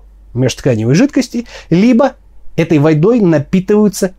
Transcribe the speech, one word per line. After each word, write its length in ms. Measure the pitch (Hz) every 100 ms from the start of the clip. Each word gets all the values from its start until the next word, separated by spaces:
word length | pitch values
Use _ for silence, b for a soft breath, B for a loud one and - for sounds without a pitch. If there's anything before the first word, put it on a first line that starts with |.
| - - -
межтканевой 640 | 117 127 - 143 113 113 156
жидкости, 500 | 277 277 - 240 233 B -
либо 440 | 170 233 233 285 - - - - -
этой 180 | 165 156
водой 420 | 151 156 190 247
напитываются 920 | 185 151 139 190 185 208 208 - 190